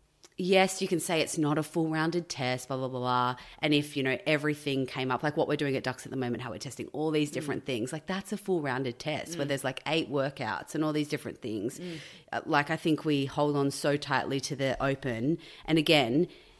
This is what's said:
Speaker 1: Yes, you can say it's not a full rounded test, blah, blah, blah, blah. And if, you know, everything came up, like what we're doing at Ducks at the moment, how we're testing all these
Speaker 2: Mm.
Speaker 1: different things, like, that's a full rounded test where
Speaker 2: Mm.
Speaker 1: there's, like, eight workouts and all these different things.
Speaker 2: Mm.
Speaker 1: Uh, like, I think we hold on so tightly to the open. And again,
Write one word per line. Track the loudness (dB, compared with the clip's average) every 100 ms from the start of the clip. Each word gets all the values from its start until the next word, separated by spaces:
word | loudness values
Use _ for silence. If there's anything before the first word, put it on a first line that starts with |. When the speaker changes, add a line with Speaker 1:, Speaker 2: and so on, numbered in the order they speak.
| _ _ -14 -2
Speaker 1:
Yes, | 4 6 6 2
you | 0
can | 0
say | 2 2
it's | 2 2
not | 2 2
a |
full | 0 0 0
rounded | 2 2 0 -2
test, | -2 -2 -2 -2
blah, | -4
blah, | -2
blah, | -2
blah. | 2 2 2 0 -8 -2
And | 2 4
if, | 2 -2
you |
know, | 0 0 2
everything | 2 2 -2 -2 -2 -2
came | -2 -2
up, | 0
like | 0 0
what | 0
we're | 0
doing | 0 0
at |
Ducks | -2 -6 -6
at |
the | -4
moment, | -2 -2
how | -6
we're | -8
testing | -10 -10 -8
all | -4 0
these | 2 0
Speaker 2:
Mm. |
Speaker 1:
different | -2 -4 -4 -2
things, | -2 -2
like, | -4 -6
that's | -6 -6
a | -6
full | -2 0
rounded | 0 -2 -2 -4
test | -4 -4 -4 -4
where | -2
Speaker 2:
Mm. |
Speaker 1:
there's, | -2
like, | -2 -4 -2
eight | -2 0
workouts | 0 -2 -2 -4 -4 -4
and | -2
all | 0
these | 0 0
different | -4 -6 -10
things. | -6 -4 -4 -6
Speaker 2:
Mm. | -10 -10 -12 -20 -8
Speaker 1:
Uh, | -6 0
like, | 2 2
I | 0
think | 0 0 2
we | 0 0
hold | 0 2 2
on | 0
so | 0 0 0
tightly | 2 0 0 -2
to | -4 -2
the | -2 0
open. | -2 -2 -4 -2 0 -2 -4 -12 0
And | 2
again, | 6 6 6 4 2 -2 -20